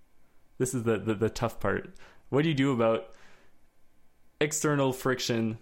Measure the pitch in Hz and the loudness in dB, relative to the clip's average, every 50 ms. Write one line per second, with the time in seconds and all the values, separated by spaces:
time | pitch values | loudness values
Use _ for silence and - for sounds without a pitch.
0 | - _ - - - - _ - - - _ - 127 127 - 127 110 113 113 101 | -20 _ -20 -20 -20 -20 _ -20 -20 -20 _ -4 -4 -2 -2 -2 0 0 0 0
1 | 95 110 110 98 113 107 - - 123 113 - - - 104 95 95 - - - - | 0 -2 0 0 0 -2 0 0 -2 -2 -2 -2 -2 0 0 0 -4 -8 -16 -18
2 | - - - - - - - 135 151 165 156 131 135 139 135 117 117 113 113 - | -20 -20 -20 -20 -12 -2 0 0 2 2 2 2 2 2 2 2 4 2 2 2
3 | - - - - - - - - - - - - - - _ - - - - - | -2 -8 -16 -20 -20 -20 -20 -20 -20 -20 -20 -20 -20 -20 _ -20 -20 -20 -20 -20
4 | - - - _ - - _ _ 151 151 156 - - 151 147 143 139 131 127 127 | -20 -20 -20 _ -20 -20 _ _ -2 -2 -2 -2 0 0 2 2 2 0 0 0
5 | - 131 127 123 - - 123 113 113 110 110 113 | 0 0 0 0 0 0 0 0 0 -2 -4 -6